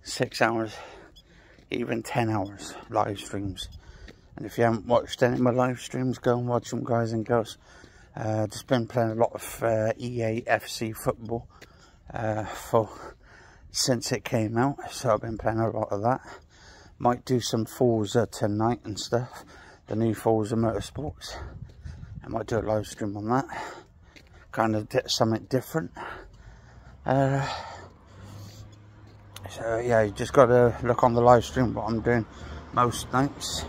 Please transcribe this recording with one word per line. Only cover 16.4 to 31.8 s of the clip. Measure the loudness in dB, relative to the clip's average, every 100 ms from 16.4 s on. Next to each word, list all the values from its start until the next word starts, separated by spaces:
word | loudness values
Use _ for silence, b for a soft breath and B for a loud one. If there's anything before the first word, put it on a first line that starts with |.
| B B B B B 0
Might | 0 0 0
do | -2
some | 0 -2 -2
Forza | 2 2 4 2 0 0
tonight | -2 -2 0 0 0
and | -6 -10
stuff, | -2 -2 -2 -12 -20 B B B -6
the | 0
new | 0
Forza | 2 2 2 2
Motorsports. | 0 0 -2 -6 -8 -8 -10 -14 -12 B B B B B B B B
I | -8
might | -8 -2
do | -2
a |
live | 2 0 -2
stream | -6 -6 -4
on | 0
that, | 0 0 B B B B -20 B B B B B
kind | 0 2
of | 2 0
di-, | -2 0
something | 0 2 2
different. | 0 -4 -2 -6 -6 B B B B B B B B B B B
Uh, | 0 2 4 2 -2 B B B B B B B B B B B B -20 -20 -20 -20 -20 -20 -16 -14
so | -8 -4 -2
yeah, | 4 4
you | 4
just | 0 2
gotta | 8 8 8 6 4
look | 0 4
on | 6
the | 8
live | 8 8
stream | 6 0 0
what | 0